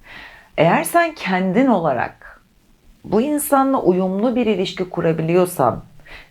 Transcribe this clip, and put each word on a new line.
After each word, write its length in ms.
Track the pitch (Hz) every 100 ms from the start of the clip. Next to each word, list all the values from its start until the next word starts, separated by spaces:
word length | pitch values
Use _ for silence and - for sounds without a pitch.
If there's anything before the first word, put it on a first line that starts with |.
| - - - - - -
Eğer 280 | 160 240
sen 300 | 330 339 339
kendin 520 | 311 190 185 190 185 269
olarak 760 | 202 160 120 - - - - _ _ _ _ _ -
bu 160 | - 208
insanla 640 | 285 294 294 269 269 269
uyumlu 540 | - 185 185 196 247 233
bir 100 | 220
ilişki 440 | 185 185 - 180
kurabiliyorsan, 920 | - 165 160 160 175 180 - 123 98 - - - - -